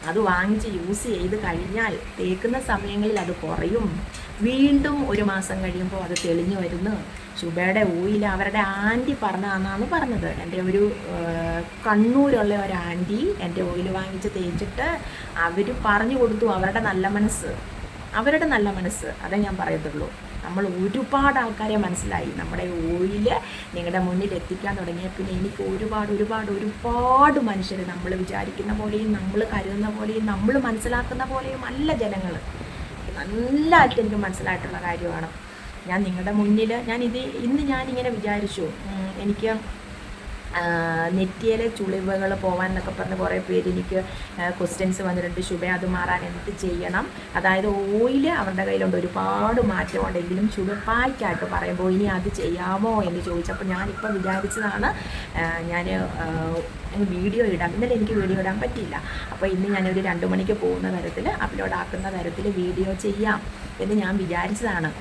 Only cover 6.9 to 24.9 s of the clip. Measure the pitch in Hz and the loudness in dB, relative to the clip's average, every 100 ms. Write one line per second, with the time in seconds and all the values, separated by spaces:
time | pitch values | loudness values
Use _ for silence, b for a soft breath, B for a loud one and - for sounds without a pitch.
6.9 | 208 - B B - 170 165 180 202 202 | -4 -6 B B -8 -4 0 2 4 4
7.9 | 170 190 208 208 185 196 208 196 196 208 | 2 2 2 2 0 0 2 0 2 2
8.9 | 240 254 269 208 180 202 190 190 196 262 | 2 0 0 0 0 0 0 0 -2 0
9.9 | 339 277 220 165 160 175 185 185 196 208 | 0 2 0 0 -2 -4 -2 2 4 4
10.9 | - 170 175 170 165 165 165 - - 226 | 2 -6 -4 -2 0 0 -2 -4 -4 4
11.9 | 208 226 269 277 247 208 202 196 180 170 | 6 8 8 6 6 4 2 0 -2 -2
12.9 | 170 180 208 349 403 180 185 180 175 185 | -2 0 0 0 0 -2 -2 -2 0 -2
13.9 | 190 190 190 208 196 175 170 202 240 294 | -2 -2 -4 -4 -2 -2 -2 -4 -2 -2
14.9 | 330 B B B - 170 175 202 247 220 | -2 B B B 0 0 2 0 2 2
15.9 | 208 220 269 233 214 226 190 185 214 220 | 4 4 4 4 4 2 4 2 2 2
16.9 | 190 196 208 214 - - - - - - | 2 2 4 2 2 -4 -6 -8 -10 -10
17.9 | - - 214 254 311 320 240 202 190 180 | -10 -6 0 4 4 4 2 2 0 -2
18.9 | - - - 170 196 208 185 165 160 151 | -2 -6 -8 -2 0 0 0 -2 -2 -2
19.9 | 151 151 - - - - 180 196 180 196 | -4 -6 -8 -10 -8 -4 -2 0 0 0
20.9 | 247 240 277 277 277 226 208 214 214 185 | 0 0 4 6 4 0 -2 0 2 2
21.9 | 180 - 180 - - 165 165 180 175 165 | 0 -2 -2 -2 -4 -4 -4 -2 -2 0
22.9 | 175 185 208 214 - B B B 175 170 | 2 2 2 2 2 B B B -6 0
23.9 | 185 180 180 196 180 - 185 202 196 175 | 0 2 2 0 -2 -4 -4 -4 -4 -4